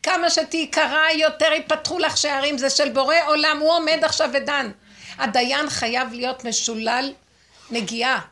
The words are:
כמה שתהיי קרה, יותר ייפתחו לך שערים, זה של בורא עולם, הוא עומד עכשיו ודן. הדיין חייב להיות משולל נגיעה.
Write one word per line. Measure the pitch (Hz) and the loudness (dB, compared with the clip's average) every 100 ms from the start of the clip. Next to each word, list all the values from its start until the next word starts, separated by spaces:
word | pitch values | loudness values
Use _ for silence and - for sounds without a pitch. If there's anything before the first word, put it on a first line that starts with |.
כמה | - 370 339 | 0 2 2
שתהיי | 330 320 330 302 | 0 -2 -4 -2
קרה, | - 294 294 320 320 | 0 2 2 2 4
יותר | 311 302 320 | 0 2 2
ייפתחו | 311 311 311 - 349 | 2 0 -2 -2 -2
לך | 311 - | 0 0
שערים, | 294 277 277 285 | 0 0 -2 0
זה | 269 | 0
של | 277 285 | 2 2
בורא | 240 262 330 302 | 2 2 2 4
עולם, | 302 302 302 | 2 2 2
הוא | 311 | 2
עומד | 339 311 320 | 2 2 2
עכשיו | 320 - 302 | 2 0 0
ודן. | 269 277 285 240 - _ - - - | 0 -2 -4 -4 -10 _ -20 -20 -6
הדיין | 254 247 247 277 294 | 0 0 0 0 -2
חייב | - 233 240 254 | -2 -2 -2 -4
להיות | 240 247 262 | -4 -6 -4
משולל | 240 220 - 226 226 240 269 - _ _ _ - - | -4 -4 -4 -2 -2 -2 -4 -8 _ _ _ -20 -8
נגיעה. | 233 196 226 247 254 - | -6 -4 -2 0 -2 -4